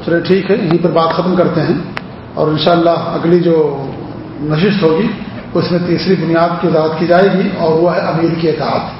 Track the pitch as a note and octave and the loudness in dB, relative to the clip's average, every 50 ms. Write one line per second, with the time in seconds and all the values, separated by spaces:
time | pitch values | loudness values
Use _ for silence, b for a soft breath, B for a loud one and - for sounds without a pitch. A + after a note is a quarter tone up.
0 | - - E3 E3+ E3 E3+ F#3 G3 F#3 - F#3+ E3+ E3 D#3+ E3 F3 E3+ F3+ D3+ E3 | -2 0 -2 -2 2 2 0 0 2 0 0 0 2 0 0 2 2 2 2 2
1 | E3 E3 - - E3+ F#3 F#3 F3+ E3+ D3+ - E3 D3 C#3+ F3+ - - - - - | 2 2 0 -2 -2 0 2 2 2 2 2 0 0 0 -2 -2 -4 -8 -10 -12
2 | - - - - - - - D3 D#3 D3+ D#3 D3+ - F3 F3 E3+ E3+ E3+ E3+ D#3+ | -12 -12 -16 -16 -16 -12 -4 -2 0 0 0 0 2 2 2 4 4 2 2 2
3 | E3+ - E3 D#3+ C#3 E3 F3 F3 E3+ E3+ E3 D#3+ D#3 D3 C#3 C3+ C3+ C3+ - - | -2 -4 -6 -2 2 4 4 4 4 4 2 4 2 2 0 -4 -8 -10 -10 -10
4 | - - - - - - - - D3 D3+ D#3 D#3 F3 G#3+ G#3 G3+ F3 D#3+ D#3 E3 | -12 -12 -12 -12 -12 -14 -12 -8 -4 -4 0 2 2 2 2 2 2 2 2 2
5 | G#3 A#3+ - - - - - - - - - F3 D#3+ D3+ E3+ F3 F3 E3+ E3+ D#3 | 0 -2 -2 -6 -10 -12 -12 -12 -14 -4 -2 -2 0 0 0 0 0 0 -2 -2
6 | - F#3 F3 - D#3+ D#3+ E3 E3 E3+ F3 E3+ E3+ - F3 D#3+ D#3+ D#3 D#3+ D#3+ - | 2 0 0 0 2 0 2 2 2 0 0 -2 -2 0 2 2 2 0 0 -2
7 | F3+ E3 E3+ F3 G3 G3 F#3+ F#3 G3 - - - E3+ D#3+ D#3+ D#3+ E3+ F3 E3 - | 0 2 4 4 4 4 2 2 0 0 -2 -2 0 0 2 2 2 2 0 0
8 | - - - E3 E3 E3 D#3+ E3 E3 D#3+ D3 - C3+ B2 - - - - - - | -2 -2 -2 0 0 0 0 0 0 0 0 0 -2 -2 -2 -4 -4 -6 -12 -14